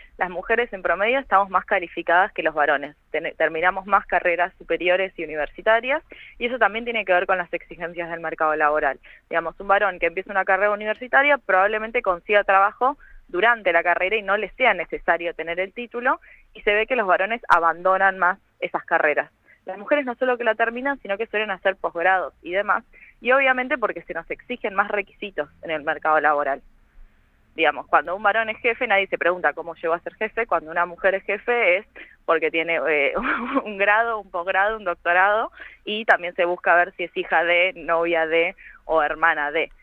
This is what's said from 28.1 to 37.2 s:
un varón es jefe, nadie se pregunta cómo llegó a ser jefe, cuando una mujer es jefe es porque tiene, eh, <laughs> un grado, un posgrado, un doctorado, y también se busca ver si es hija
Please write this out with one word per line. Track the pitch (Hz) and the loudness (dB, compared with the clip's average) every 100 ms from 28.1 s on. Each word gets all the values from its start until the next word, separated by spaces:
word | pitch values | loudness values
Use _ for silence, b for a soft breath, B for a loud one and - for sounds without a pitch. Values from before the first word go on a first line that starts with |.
un | 190 | 0
varón | 214 214 220 | 2 2 0
es | 220 | -2
jefe, | 240 226 240 | -2 -2 0
nadie | 196 190 | 0 0
se | 165 | 0
pregunta | 170 180 156 | 0 2 0
cómo | 156 165 | -2 -8
llegó | 160 165 | -6 -2
a | 170 | -2
ser | - | -4
jefe, | - 214 - 220 | -8 -6 -4 -2
cuando | 170 156 | -2 -2
una | 170 175 | -2 -2
mujer | 170 196 190 | 0 0 0
es | |
jefe | - 202 - 240 202 180 | -2 -6 -2 2 2 2
es | - B B B - | -2 B B B -2
porque | 160 160 | 0 0
tiene, | 165 165 165 139 | -2 -2 -2 0
eh, | 151 143 - | 2 0 0
<laughs> | 254 262 247 269 | -2 -4 -4 -4
un | 214 196 | -4 -2
grado, | 202 214 233 220 | 2 2 0 -4
un | 190 | -8
posgrado, | 185 175 185 202 220 | -6 -2 0 0 -2
un | |
doctorado, | 190 175 170 175 196 214 277 B B B | -6 -4 0 4 4 2 -2 B B B
y | - 214 | -8 -4
también | 226 175 175 180 | 2 2 0 -2
se | |
busca | 175 180 196 170 | 0 0 4 4
ver | 175 - | 4 -2
si | |
es | 175 | -8
hija | - | -6